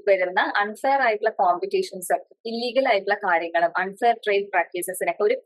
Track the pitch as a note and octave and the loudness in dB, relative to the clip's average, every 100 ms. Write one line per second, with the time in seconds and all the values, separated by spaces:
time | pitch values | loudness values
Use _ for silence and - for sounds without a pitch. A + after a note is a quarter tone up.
0 | G#3 F#3+ F3+ F#3+ D4+ G#3+ G#3 G#3+ C4+ C#4 | 2 2 2 0 0 0 -2 -2 0 2
1 | A#3+ G#3+ A3 A3 F#3 F3 F#3+ F#3+ F#3+ F#3 | 2 0 -2 0 0 0 0 -2 -2 -6
2 | F3 E3+ - _ A3+ A#3 B3 A#3 C4 G3+ | -4 -4 -4 _ -10 -6 -2 0 2 2
3 | G3 G3+ G3+ E3+ E3+ E3+ E3+ F3 F#3+ G3 | 0 -2 0 0 0 0 0 0 -4 0
4 | A#3+ A3+ G#3 G3 G3+ F3+ F3 F3+ F3+ F3+ | 0 0 0 -2 0 -2 -2 -4 -8 -4
5 | F3+ E3+ G#3 B3+ | -4 0 0 0